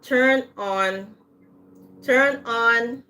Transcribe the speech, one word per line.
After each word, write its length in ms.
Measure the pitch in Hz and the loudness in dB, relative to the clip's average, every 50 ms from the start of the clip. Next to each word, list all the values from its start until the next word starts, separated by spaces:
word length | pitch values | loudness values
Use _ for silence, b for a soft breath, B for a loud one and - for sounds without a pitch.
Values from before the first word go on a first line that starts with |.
Turn 420 | _ - 277 254 254 262 269 262 254 - _ | _ -2 0 2 2 2 2 0 -2 -6 _
on, 580 | - 202 196 196 190 190 190 190 196 196 202 - _ _ _ _ _ _ _ _ _ _ _ - - - - - - | -10 -6 -6 -2 -2 -2 -2 -4 -6 -10 -14 -20 _ _ _ _ _ _ _ _ _ _ _ -20 -20 -20 -20 -20 -20
turn 420 | - - 262 254 269 277 277 277 - | -2 0 2 2 4 2 0 -4 -6
on 580 | 233 233 233 233 233 233 233 233 240 247 269 - | -6 -4 0 2 2 2 2 0 -4 -8 -10 -14